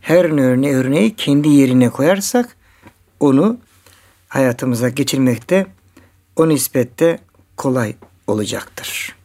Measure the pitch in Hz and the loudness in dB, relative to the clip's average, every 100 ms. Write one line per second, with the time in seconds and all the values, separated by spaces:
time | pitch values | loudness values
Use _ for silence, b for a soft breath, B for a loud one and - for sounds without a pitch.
0 | - 170 175 151 131 127 139 135 131 147 | 2 2 2 2 2 0 0 -2 0 0
1 | 220 214 - 143 151 143 135 127 123 - | 0 -2 0 0 4 4 4 4 2 2
2 | 143 196 196 247 240 _ b b b b | 0 0 -2 -2 -4 _ b b b b
3 | _ _ 143 135 190 240 b b b b | _ _ 2 2 2 -2 b b b b
4 | b b b 135 131 120 127 120 123 123 | b b b -2 0 -2 -4 -2 -4 -2
5 | 127 139 131 113 - 185 190 _ _ b | -4 0 0 -2 -2 -2 -2 _ _ b
6 | b b _ - 160 147 - 135 123 - | b b _ -2 0 0 -2 -2 -4 0
7 | 165 165 _ _ _ - 139 127 110 - | -2 -2 _ _ _ -8 -4 -2 -4 -8
8 | - _ - 107 101 104 - - - - | -20 _ -6 -6 -4 -8 -12 -16 -14 -12
9 | - - | -12 -16